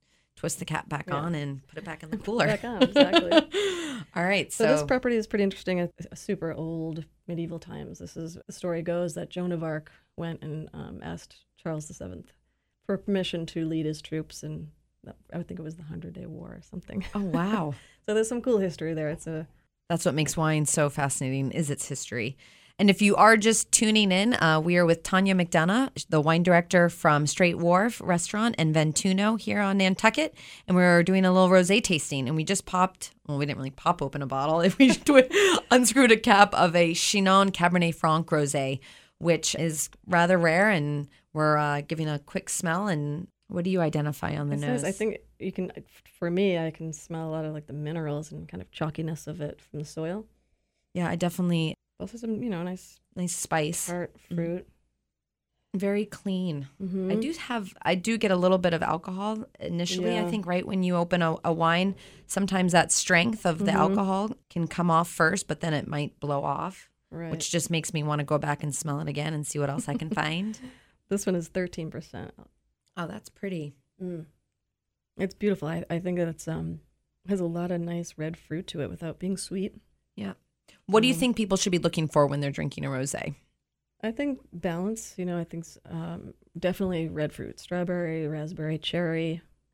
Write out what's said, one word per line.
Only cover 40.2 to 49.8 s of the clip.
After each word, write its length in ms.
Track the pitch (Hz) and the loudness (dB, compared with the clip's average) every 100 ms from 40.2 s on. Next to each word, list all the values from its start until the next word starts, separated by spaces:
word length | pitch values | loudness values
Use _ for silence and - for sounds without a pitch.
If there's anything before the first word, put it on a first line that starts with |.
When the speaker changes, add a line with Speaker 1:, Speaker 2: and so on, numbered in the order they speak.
| 175 185 | 4 6
Speaker 1:
rare. 320 | 165 160 208 | 4 4 4
And 380 | 190 147 147 143 _ _ | 2 0 -2 -6 _ _
we're, 240 | 156 151 151 | 0 2 4
uh, 240 | 147 147 | 2 -2
giving 280 | 147 160 156 | -4 -4 -4
a 80 | 147 | -4
quick 320 | - - - | -6 -8 -6
smell. 380 | - 175 165 208 | -4 -2 -2 -2
And 380 | 156 147 147 180 _ _ | -2 -2 -6 -8 _ _
what 160 | 180 | -6
do 60 | 175 | -2
you 100 | 185 | 0
identify 560 | 160 151 147 147 165 147 | 0 0 -2 -4 -6 -4
on 140 | 143 | -4
the 60 | 143 | -4
Speaker 2:
It 40 | |
says, 220 | 147 247 | -2 -2
Speaker 1:
nose? 20 | |
Speaker 2:
I 80 | - | -4
think 240 | 196 220 - - _ | -4 -4 -6 -12 _
you 120 | 190 | -10
can, 220 | 185 185 - - _ _ _ | -6 -8 -10 -20 _ _ _
for 120 | 175 | -4
me, 280 | 175 202 175 | 0 2 2
I 120 | 160 | -2
can 200 | 156 160 | -6 -10
smell 340 | 156 - 165 160 | -12 -10 -8 -6
a 60 | |
lot 140 | 156 156 | -6 -6
of, 80 | |
like, 140 | 156 151 | -8 -10
the 40 | |
minerals 600 | 143 151 165 156 147 156 | -8 -6 -4 -4 -6 -8
and 140 | 151 156 | -12 -14
kind 140 | 180 | -14
of 100 | - | -14
chalkiness 560 | - 156 151 160 156 - | -6 -6 -4 -6 -6 -10
of 140 | 160 | -8
it 220 | 147 - | -8 -10
from 160 | _ | _
the 60 | 151 | -12